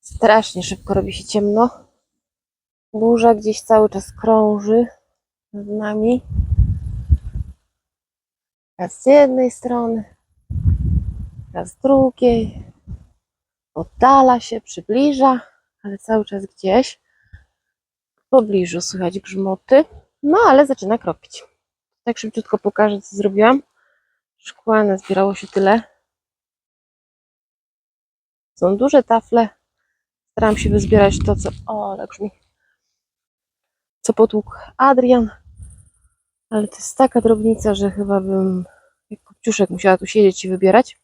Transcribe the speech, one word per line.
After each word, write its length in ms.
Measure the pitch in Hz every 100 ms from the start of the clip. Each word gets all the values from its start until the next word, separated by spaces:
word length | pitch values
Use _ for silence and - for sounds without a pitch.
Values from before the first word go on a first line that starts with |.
| -
Strasznie 480 | - 202 220 214 185
szybko 320 | 180 190 -
robi 180 | 190 196
się 120 | -
ciemno. 460 | - 214 208 208 247 - _ _ _ _ _ _ _ _ _ _ _
Burza 420 | 214 226 233 233
gdzieś 260 | 220 214 214
cały 280 | - 220 214
czas 240 | 196 -
krąży 760 | - 220 220 214 208 202 220 240 - _ _ _ _ _
nad 140 | 202 202
nami. 560 | 214 214 214 220 247 - - - - - - - - - - - - - - _ _ _ _ _ _ _ _ _ _ _ -
Raz 240 | 180 -
z 40 | 262
jednej 440 | 285 285 254 254
strony, 540 | - 247 240 233 226 208 _ _ _ _ - - - - - - - - - -
raz 160 | - 175
z 60 | -
drugiej. 880 | 262 269 262 - 247 233 220 - - _ - - _ _ _ _ _ _ _
Oddala 680 | - 165 - 254 277 262 247
się, 200 | - 220
przybliża, 800 | _ - - 226 285 269 269 254 - _ _ _
ale 160 | 208 196
cały 260 | - 220
czas 220 | 208 202 196
gdzieś 540 | _ 190 214 262 - _ _ _ - _ _ _ _ _ _ _ _
w 120 | _
pobliżu 520 | 262 214 196 175 170
słychać 400 | - 190 180 190
grzmoty. 640 | - 190 196 190 - 269 320 - _ _
No, 160 | 285 359 453
ale 200 | 269 285
zaczyna 320 | 262 190 233
kropić. 460 | 180 160 _ - - _ _ _ _ _
Tak 140 | - 233
szybciutko 400 | 220 220 - 214
pokażę, 420 | 208 - 214 202
co 160 | - 196
zrobiłam. 460 | 202 196 220 269 - _ _ _ _ _ _ _
Szkła 460 | - - - 220
nazbierało 500 | 208 190 - 190 196
się 120 | 196 -
tyle. 360 | - 190 226 - _ _ _ _ _ _ _ _ _ _ _ _ _ _ _ _ _ _ _ _ _ _ _ _ _ _
Są 220 | _ 175 202
duże 260 | 262 285
tafle. 560 | - 226 - 233 220 _ _ _ _ _ _ _ _ -
Staram 180 | 220 214
się 140 | -
wyzbierać 480 | - 196 214 202 196 202
to, 100 | 202
co, 120 | - - -
o, 260 | 220 202
ale 140 | 196 -
grzmi, 240 | - 202 _ _ _ _ _ _ _ _ _ _ _ _ _ _ _ _ _
co 120 | -
potłukł 400 | 226 226 214 - - - -
Adrian. 540 | 269 254 247 247 220 - _ - - - _ _ _ _ _ _ _
Ale 180 | 214 214
to 80 | -
jest 220 | - -
taka 220 | 262 240
drobnica, 540 | 226 220 220 220 214
że 160 | 196 202
chyba 300 | 190 202 196
bym 440 | 190 190 190 185 175 _ _ _ _
jak 120 | 214
kopciuszek 480 | _ _ - 214 196
musiała 280 | 180 196 185
tu 80 | -
siedzieć 380 | 220 202 180
i 40 | 185
wybierać. 500 | 185 190 208 262 -